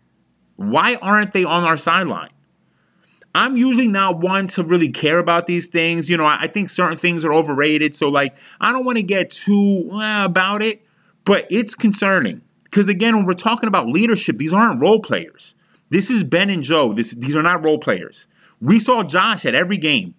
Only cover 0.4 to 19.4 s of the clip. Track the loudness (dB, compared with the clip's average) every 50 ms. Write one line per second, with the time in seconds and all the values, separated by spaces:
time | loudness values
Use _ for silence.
0.4 | _ _ _ -10 -6 -2 0 2 2 2 0 -2 0 0 2 2 2 0 0 0
1.4 | 0 0 0 0 2 2 0 0 0 0 0 0 0 -2 -4 -6 -8 -12 _ _
2.4 | _ _ _ _ _ _ _ _ _ _ _ _ _ _ _ _ _ _ 0 0
3.4 | 0 2 2 2 2 4 4 4 2 2 2 2 2 0 0 0 0 0 0 0
4.4 | -2 -2 -2 -2 0 2 2 2 2 0 -2 0 0 2 2 2 2 2 2 0
5.4 | 0 0 -2 -4 -4 -2 -2 -2 0 0 -2 -2 -2 0 0 2 2 2 2 0
6.4 | -2 -4 -4 -4 -4 -4 -2 -2 -2 -2 -2 -2 -2 -2 -2 0 0 2 2 2
7.4 | 2 2 0 0 0 2 2 2 0 -2 -2 -2 -2 0 0 0 0 -2 -4 -10
8.4 | -20 -20 -10 -4 -2 -2 -2 -2 -2 -2 -2 -2 -2 -2 -2 -2 -2 -4 -6 -6
9.4 | 0 2 2 4 4 2 2 0 -2 -6 -8 -8 -6 -4 -2 -2 -2 0 0 0
10.4 | 0 0 -2 -2 -2 -4 -4 -6 _ _ _ _ _ _ _ _ 0 2 2 2
11.4 | 0 0 -2 -2 -2 -2 -4 0 0 0 2 2 0 0 0 0 0 -2 -4 -8
12.4 | -14 _ _ _ _ _ 0 0 2 2 0 0 0 2 2 2 2 0 -2 -2
13.4 | -2 -2 -2 -2 -2 0 0 0 0 0 0 2 2 2 0 0 -2 -2 -4 -4
14.4 | -2 0 2 2 2 2 2 2 2 4 4 2 2 -2 -4 -6 -6 -8 -16 -20
15.4 | -20 -20 -20 _ _ _ _ _ _ -2 -2 0 0 0 0 -2 0 0 0 0
16.4 | 0 0 -2 -2 -2 0 2 2 2 2 0 -2 -4 -4 -6 -8 -6 -4 -2 0
17.4 | 0 0 0 0 0 0 0 0 0 -2 -4 -4 -6 -10 -18 -20 -20 _ _ _
18.4 | _ _ _ -4 2 4 4 4 4 2 0 0 0 -2 0 0 2 0 0 -2